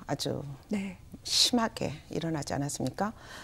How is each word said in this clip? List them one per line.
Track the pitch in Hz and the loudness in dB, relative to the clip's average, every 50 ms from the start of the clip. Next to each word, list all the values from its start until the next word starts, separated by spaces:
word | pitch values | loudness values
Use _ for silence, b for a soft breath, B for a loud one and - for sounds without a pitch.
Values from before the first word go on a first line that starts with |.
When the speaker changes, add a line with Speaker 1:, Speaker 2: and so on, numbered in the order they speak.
| - | -4
Speaker 1:
아주 | - 143 - - 143 127 127 - 139 139 - - - | -4 -2 -2 0 -2 -2 -2 -4 -6 -10 -12 -6 -2
Speaker 2:
네. | 208 202 196 196 180 - - - - - - | -2 -2 0 -2 -6 -10 -14 -16 -16 -12 -6
Speaker 1:
심하게 | - - - - - - 240 226 220 - - - - 143 156 - - | 0 4 6 6 6 6 6 4 2 2 0 -2 -2 -2 -4 -8 -4
일어나지 | - 160 160 165 160 147 143 - - | -2 -2 0 0 0 0 0 0 0
않았습니까? | 139 143 143 - - 135 131 - - 196 214 - B B B B B | 0 0 0 0 0 -2 -2 0 0 0 -2 -2 B B B B B